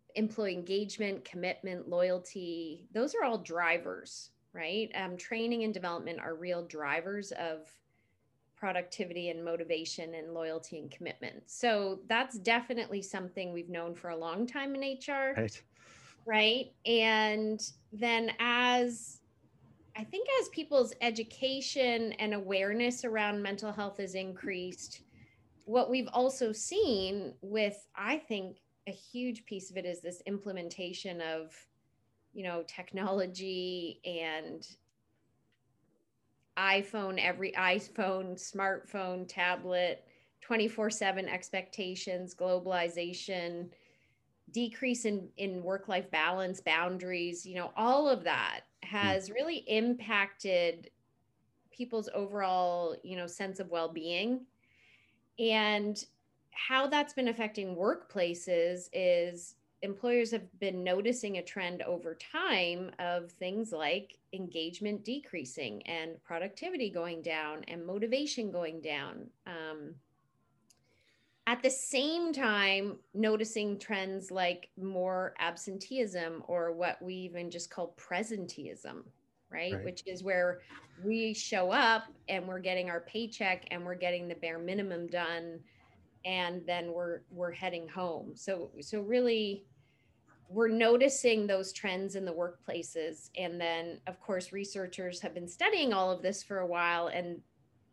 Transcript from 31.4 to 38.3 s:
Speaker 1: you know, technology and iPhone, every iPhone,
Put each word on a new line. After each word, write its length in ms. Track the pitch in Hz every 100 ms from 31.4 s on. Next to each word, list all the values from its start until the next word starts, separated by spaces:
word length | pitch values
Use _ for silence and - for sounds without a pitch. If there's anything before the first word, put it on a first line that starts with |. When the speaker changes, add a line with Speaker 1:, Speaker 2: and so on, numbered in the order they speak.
| 160 - - _ _ _ _ _ _
Speaker 1:
you 120 | -
know, 200 | 185 170 165
technology 1300 | - 180 196 185 196 185 180 190 185 180 180 170 -
and 600 | 180 170 160 156 160 160 - - _ _ _ _ _ _ _ _ _ _ _ _ _ _ _ _ _ -
iPhone, 640 | 196 196 202 214 196 190
every 300 | 175 180 190
iPhone, 840 | - 185 196 - - 190 190 190